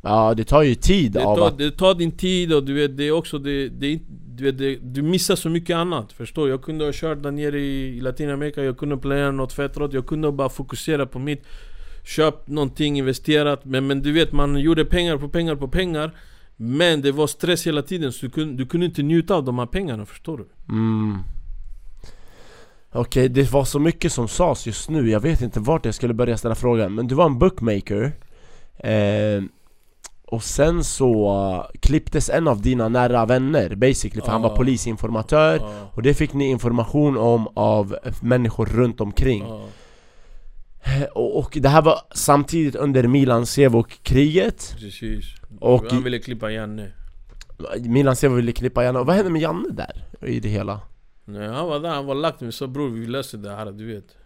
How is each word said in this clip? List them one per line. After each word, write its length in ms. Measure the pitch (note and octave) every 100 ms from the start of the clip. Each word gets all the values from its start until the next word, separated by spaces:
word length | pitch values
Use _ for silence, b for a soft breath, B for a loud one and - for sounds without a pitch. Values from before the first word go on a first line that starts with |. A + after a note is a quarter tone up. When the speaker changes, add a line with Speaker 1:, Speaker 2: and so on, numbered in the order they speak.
Speaker 1:
Ja, 320 | - G#2+ A2 A2+
det 80 |
tar 180 | A2 C#3+
ju 120 | D3+
tid 380 | A#2 - G3 C3
Speaker 2:
Det 120 | G2
Speaker 1:
av 120 | B2 G#2
Speaker 2:
tar, 120 | G2+
Speaker 1:
att 100 | C#3
Speaker 2:
det 120 | D3
tar 240 | D3 F#3+
din 160 | F3+ E3 E3
tid 360 | F#3 F#3 F3
och 120 | D3+
du 100 | C3+
vet, 220 | C#3 D3 C3+
det 80 |
är 80 | D3
också, 260 | D#3 E3 D3+
det, 300 | C#3+ C#3 C3+
det 180 | A2+ C#3
är 40 |
inte, 120 | D#3+ -
du 360 | - - B2
vet, 140 | C3+ C3+
det, 180 | C3+ C3+
du 200 | B2+ B2+
missar 340 | D3+ F#3 - F#3
så 120 | E3
mycket 280 | E3 E3+ E3+
annat, 360 | F3 D#3+ G#2
förstår 320 | - A#2 -
du? 60 | C#3+
Jag 120 | C3
kunde 220 | D3 D#3
ha 80 | D3+
kört 280 | C3+ D#3+ D3
där 80 | C#3+
nere 300 | C#3+ D3 C#3+
i, 360 | C#3 C#3 C3 B2
i 40 |
Latinamerika, 600 | B2+ B2+ D3 C#3 D3 C#3+
jag 140 | C3+ B2+
kunde 180 | D3 C#3
planera 340 | C#3 C#3 C#3+
något 220 | C3+ C3
fett 240 | - C#3 -
rått, 160 | C#3+
jag 140 | C#3 B2+
kunde 220 | D#3 D#3
ha 40 |
bara 160 | C#3 C3+
fokusera 580 | - C3 B2 - D3+ C3
på 120 | B2
mitt, 260 | C#3 D3 b b b b b b
köpt 440 | - - D#3 D3+ -
någonting, 500 | D3 C#3 - D3+ C#3+
investerat, 680 | C3 B2+ - D3+ D3 C#3
men, 220 | C3+ C3 C3+
men 160 | C#3
du 100 | C#3+
vet, 200 | D#3 D#3
man 240 | D3 C#3+ C#3+
gjorde 240 | D3 D#3+
pengar 320 | C#3+ F3+ F3 D3
på 120 | C#3+
pengar 280 | E3+ E3 C#3+
på 120 | C3+
pengar, 420 | F3 F#3 D#3 D#3 - b b b -
men 460 | A2+ C3+ F3 D#3
det 100 | C#3
var 140 | C#3 D3+
stress 400 | - - E3+ F3
hela 160 | D3+
tiden, 300 | C#3+ F#3 D3
så 140 | A#2 C3
du 60 |
kun-, 240 | D#3 D#3 B2+
du 100 | B2+
kunde 200 | E3 F3
inte 160 | E3
njuta 320 | C#3+ E3 D#3+
av 100 | F#3
de 140 | C3 B2
här 80 | A#2+
pengarna, 400 | F#3 F#3+ A2+ G#2
förstår 320 | - - D3
du? 100 | G2 - -
Speaker 1:
Mm. 440 | A2 A2 A2 G#2+ G2 F#2 - - - - - - - b b b b b b b b b
Okej, 360 | A#2+ A#2+ C3+ B2+
det 240 | B2 C3+
var 120 | C3
så 140 | C3+ D3
mycket 340 | D#3 E3 F3
som 160 | - A#2
sades 380 | - F3 B2+ -
just 240 | G#2+ -
nu, 200 | D#3+ E3+
jag 100 | A2
vet 200 | C3+ D#3+
inte 200 | A#2+ A2+
vart 240 | G#2+ D#3+
jag 100 | A#2
skulle 200 | G#2 A#2+
börja 220 | A2+ A#2+ A2+
ställa 180 | A#2
frågan, 400 | A2 B2 A#2 G2+
men 140 | G#2+ A#2+
du 60 |
var 120 | C3+ E3
en 120 | B2
bookmaker. 760 | F3+ F#3+ A#2 G2+ - G#2 B2 D#3 b b b b b b
Eh, 640 | - A2 G#2 G#2+ G#2+ G#2 G2 _ _ _ _ _ - -
och 180 | - A#2
sen 420 | - - D3 E3+
så, 460 | C#3+ - C3 A2 G#2 G2 G2 F2+ -
uh, 80 | -
klipptes 500 | - D3 - D#3 -
en 180 | D3 D#3+
av 140 | A2
dina 260 | A2 B2+ A2
nära 380 | B2 B2 A#2+ A2+
vänner, 480 | B2+ C3 D#3 F#2
basically, 460 | G2+ B2+ C3+ A2 G#2+
för 100 | G#2
han 100 | G#2+
var 80 | A2+
Speaker 2:
Ja. 60 | G#2+
Speaker 1:
polisinformatör, 1000 | B2 A#2+ A#2+ A2 A2+ A2+ A2+ D3+ D#3 D#3+
Speaker 2:
Ja. 160 | G#2+ G#2 G#2
Speaker 1:
och 80 | -
det 120 | B2
fick 180 | C#3+ D3
ni 160 | C#3 C#3
information 640 | B2 C3 A#2+ A2+ D3 D3 C3
om 320 | A#2 A#2 G#2+
av 420 | - G#2+ G#2+ G2+ G#2 B2 A#2
människor 460 | A#2 B2+ A#2 - G#2+
runt 340 | A2 B2 A2+
omkring. 440 | G#2 - C3 A2 G#2+
Speaker 2:
Ja. 140 | A2 G#2 G#2 b b b b b b b b - -
Speaker 1:
Eh, 200 | - C3+
och, 360 | C#3+ - A#2 -
och 200 | - -
det 80 | C3+
här 140 | D3+
var 160 | D#3 F2+ -
samtidigt 600 | - - C#3+ C#3+ E3 D3+ C3
under 300 | D3 C3 A#2+
Milan 400 | C#3 C3+ A#2 A#2
Sevok-kriget. 1300 | - C#3 A#2 A#2 - - C3 D3 D#3+ G#3 - - -
Speaker 2:
Precis. 440 | G#2 - A2 G#2+ - - - G#2
Speaker 1:
Och 240 | A#2 B2 A2
Speaker 2:
Han 80 | B2
Speaker 1:
i 20 |
Speaker 2:
ville 160 | B2+ A#2+
klippa 320 | G#2+ A#2 G#2+
Janne. 360 | A2 G#2+ G#2+ G2 - - - - - - - - -
Speaker 1:
Milan 360 | A#2+ B2 C3+ B2+
Sevok 220 | C#3+ B2
ville 140 | A#2+
klippa 320 | A#2+ B2 B2+
Janne. 140 | B2 B2+
Och 80 | B2
vad 100 | F#3+
hände 140 | F#3+
med 120 | D#3+
Janne 260 | D#3+ E3 F#4
där 340 | - - - - - -
i 120 | A#2+
det 80 | G#2+
hela? 320 | G2+ G#2 G#2 - - - -
Speaker 2:
Nej, 240 | - G#2 G#2
han 180 | B2 E3+
var 120 | D3
där, 80 | E3
han 160 | D3 C#3
var 80 |
lagt, 260 | C#3 E3 -
men 120 | A#2+
så, 140 | A2+ C3+
bror, 220 | B2+ C#3+
vi 180 | A2+ A2+
löser 320 | B2+ C#3 A2
det 120 | G2+
här, 220 | G2+ G#2+
du 140 | G2+ A2
vet. 100 | G#2+ F#2 _